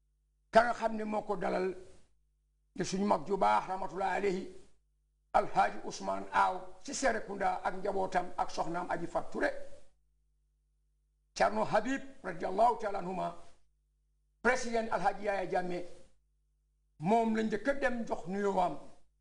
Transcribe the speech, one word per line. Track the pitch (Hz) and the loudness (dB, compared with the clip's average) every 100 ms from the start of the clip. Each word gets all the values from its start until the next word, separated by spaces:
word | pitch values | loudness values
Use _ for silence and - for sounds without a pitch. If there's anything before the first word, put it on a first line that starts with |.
| _ _ _ _ _ | _ _ _ _ _
ka | 220 | 6
nga | 240 226 | 6 2
xam | 220 220 | -2 -2
ne | 214 | -4
moo | 214 | -4
ko | 202 202 | -2 -2
dalal | - - 185 180 - - - _ _ _ _ _ _ - | 0 0 -2 -4 -12 -20 -20 _ _ _ _ _ _ -6
de | 175 | -4
suñu | 190 202 | 0 2
mag | 196 147 | 2 0
ju | 196 | 2
baax | 202 214 202 | 4 4 2
rahmatullahi | 190 190 170 196 - | -4 -4 -2 -2 0
alayhi | 202 185 - - - - _ _ _ _ _ | 0 -2 -4 -12 -18 -20 _ _ _ _ _
Alhaji | - 208 - 202 202 - | 4 4 4 2 2 -8
Ousmane | - 196 196 196 | -8 -4 -4 0
Aw | 196 196 185 - - - | 2 4 2 -6 -12 -10
si | - | -2
Serekunda | 269 220 - 196 190 185 - | 0 0 -2 -2 0 0 -2
ak | 185 | -2
njabootam | 190 190 185 233 180 - | -2 0 0 0 0 -2
ak | - | -2
soxnaam | - 160 170 180 | -2 -2 -2 -2
Aji | 170 170 | -2 -2
Fat | 160 - | -2 -2
Touré. | 214 - - - - - _ _ _ _ _ _ _ _ _ _ _ _ _ _ - | 0 -2 -2 -6 -8 -14 _ _ _ _ _ _ _ _ _ _ _ _ _ _ 2
Thierno | 202 208 208 | 2 4 2
Habib | 196 220 269 - - 185 | 2 2 -2 -4 -12 -10
radiyallahu | 165 - 185 233 233 | -6 -4 4 4 4
ta'ala | - 196 | 0 -4
anhuma | 180 185 170 170 - - - _ _ _ _ _ _ _ | -4 -4 -4 -6 -14 -18 -20 _ _ _ _ _ _ _
président | 226 247 233 226 220 | 2 2 2 0 0
Alhaji | 170 196 190 202 | 0 0 0 -2
Yaya | 196 185 | -2 0
Jammeh | 185 180 175 - - - _ _ _ _ _ _ _ _ - | 0 0 -4 -6 -12 -18 _ _ _ _ _ _ _ _ -6
moom | 156 226 226 220 | 2 4 4 2
la | |
njëkk | 220 202 247 | 0 -2 0
a | 294 | 0
dem | 277 240 226 | 0 -2 -4
jox | - - | -6 -4
nuyoowam, | 196 202 190 180 147 - - - _ | -2 0 2 0 -2 -12 -18 -20 _